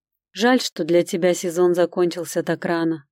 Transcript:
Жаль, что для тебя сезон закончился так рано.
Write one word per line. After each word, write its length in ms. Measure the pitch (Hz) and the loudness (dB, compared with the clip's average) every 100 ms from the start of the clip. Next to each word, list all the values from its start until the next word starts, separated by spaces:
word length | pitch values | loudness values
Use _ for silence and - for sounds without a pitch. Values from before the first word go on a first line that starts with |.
| _ _ _ | _ _ _
Жаль, 300 | 190 233 254 | -2 2 2
что 240 | - - 160 | 0 -6 2
для 180 | 175 | 2
тебя 300 | 175 185 180 | 2 0 0
сезон 400 | 170 185 165 180 | 0 -2 2 2
закончился 720 | 175 170 180 175 175 156 175 | 4 0 0 -2 -2 -6 -6
так 200 | 160 160 | -4 -4
рано. 420 | 185 170 165 160 _ | -2 -2 -2 -6 _